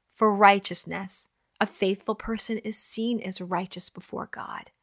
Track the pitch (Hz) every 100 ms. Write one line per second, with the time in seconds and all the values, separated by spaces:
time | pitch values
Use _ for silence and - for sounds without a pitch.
0 | _ - 214 202 202 202 - 175 - 165
1 | 190 - - _ _ - 208 - 190 196
2 | - 214 - 226 - 220 214 220 - -
3 | 226 233 190 190 180 180 190 - - -
4 | - - - - - - - _